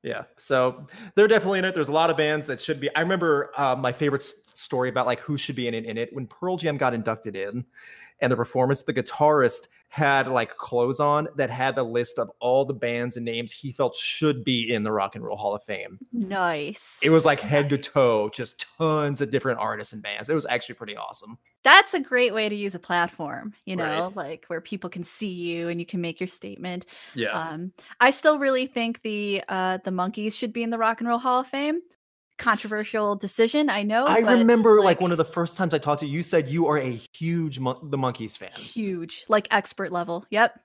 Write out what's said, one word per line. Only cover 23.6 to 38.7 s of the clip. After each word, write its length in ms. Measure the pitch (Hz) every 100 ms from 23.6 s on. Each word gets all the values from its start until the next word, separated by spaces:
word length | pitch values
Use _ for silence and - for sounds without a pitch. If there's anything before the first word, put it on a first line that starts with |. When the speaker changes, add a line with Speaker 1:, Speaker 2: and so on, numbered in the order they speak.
| -
Speaker 2:
you 100 | 185
Speaker 1:
Right. 220 | 156 156
Speaker 2:
know, 140 | 180 196
like, 300 | 143 160 _
where 140 | 165
people 280 | 165 196 180
can 140 | 180
see 260 | 170 - 208
you 380 | 180 175 170 170
and 120 | 170
you 60 | 170
can 140 | 185
make 200 | 170 160
your 80 | 185
statement. 580 | - 202 196 180 180 - - - -
Speaker 1:
Yeah. 160 | 107 107 165
Speaker 2:
Um, 240 | 156 180 - - -
I 120 | 254
still 260 | 269 311 302
really 300 | 269 262 262
think 340 | 240 233 233
the, 420 | 220 208 208 196 -
uh, 280 | 190 185 185
the 60 | 190
Monkees 440 | 185 180 - 214 -
should 180 | 240
be 80 | 233
in 80 | 233
the 80 | 226
Rock 220 | 220 226
and 60 | 233
Roll 100 | 240
Hall 200 | 254 254
of 80 | 262
Fame. 340 | 277 294 330 - _ _ _ _ -
Controversial 800 | 240 208 214 214 214 226 208 202
decision, 540 | 196 - 226 294 302
I 120 | 208
know, 220 | 208 220 277
Speaker 1:
I 120 | 226
Speaker 2:
but, 60 | 220 247
Speaker 1:
remember, 400 | 226 240 220 214
like, 60 | 196 170
Speaker 2:
like 40 |
Speaker 1:
one 100 | 185
of 40 | 170
the 80 | 160
first 320 | - 170 -
times 160 | 180
I 40 | 156
talked 240 | 147 147
to 40 | 151
you, 120 | 147
you 60 |
said 260 | 170 170 139
you 180 | 156 165
are 100 | 151
a 220 | 131 117 -
huge 460 | - 165 170 160 127
Mon-, 200 | 170 180 156
the 80 | 139
Monkees 400 | 127 120 110 -
fan. 140 | 95
Speaker 2:
Huge, 760 | - -